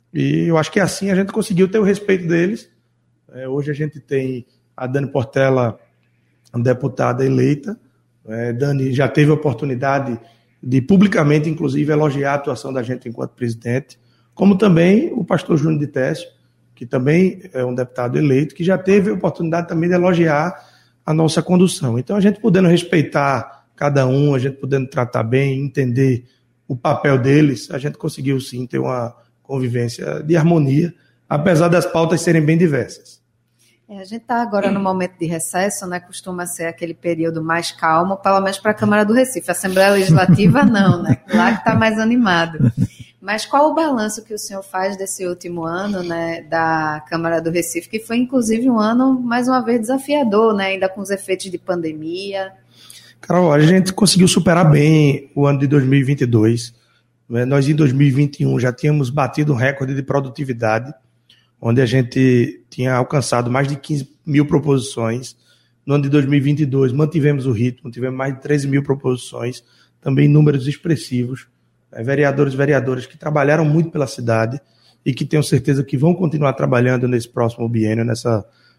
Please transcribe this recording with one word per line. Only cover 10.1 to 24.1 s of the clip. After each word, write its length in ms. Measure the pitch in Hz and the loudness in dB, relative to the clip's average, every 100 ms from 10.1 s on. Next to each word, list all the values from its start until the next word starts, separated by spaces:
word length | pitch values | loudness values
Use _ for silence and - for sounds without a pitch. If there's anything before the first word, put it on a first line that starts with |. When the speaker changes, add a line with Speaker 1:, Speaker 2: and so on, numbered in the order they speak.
| 117 - _ _ _ | -8 -12 _ _ _
Speaker 1:
de 220 | 127 131 | -2 0
publicamente, 640 | 135 196 196 180 143 151 156 | 4 4 4 2 2 2 0
inclusive, 440 | 151 147 139 147 | -4 -4 -2 0
elogiar 400 | 151 151 139 139 | 0 0 0 -2
a 20 | |
atuação 380 | 143 147 127 139 | -4 -4 -8 -6
da 100 | 135 | -6
gente 260 | 117 123 120 | -6 -8 -10
enquanto 240 | 120 131 | -10 -12
presidente, 640 | - 120 113 117 127 - - _ _ _ | -8 -8 -6 -4 -4 -6 -16 _ _ _
como 240 | - 190 190 | 2 4 6
também 540 | 208 165 175 208 330 | 4 6 6 4 2
o 120 | 240 | -4
pastor 320 | 175 185 - 165 | -2 -2 0 0
Júnior 220 | 160 156 | 0 -2
de 80 | 147 | -2
Técio, 420 | 135 131 156 - _ _ _ _ | -2 -4 -4 -12 _ _ _ _
que 100 | _ | _
também 580 | - 135 131 165 185 180 - | -6 -2 2 4 2 -2 -10
é 120 | 131 | -6
um 80 | 127 | -4
deputado 460 | 123 127 - 123 139 | -4 -6 -6 -4 0
eleito, 360 | 151 131 151 | 2 2 0
que 100 | - | -2
já 120 | 170 185 | -2 0
teve 340 | 185 202 196 | 2 2 2
a 40 | |
oportunidade 540 | 196 180 - 170 170 170 | -2 -4 -4 -4 -4 -2
também 200 | 170 170 | -2 0
de 60 | |
elogiar 640 | 180 180 175 165 147 165 - - _ _ _ - | 2 2 2 2 2 -2 -6 -18 _ _ _ -4
a 80 | |
nossa 260 | 156 160 165 | 0 0 0
condução. 580 | - 180 180 - 131 117 | 2 4 2 2 -2 -2
Então, 180 | 131 202 | -2 0
a 40 | |
gente 200 | 196 202 | 2 2
podendo 280 | 233 185 180 | 2 4 4
respeitar 960 | 170 - 160 143 151 143 127 - - _ _ | 2 2 -2 0 -2 0 -2 -6 -18 _ _
cada 300 | 147 139 | 0 2
um, 280 | 131 | 2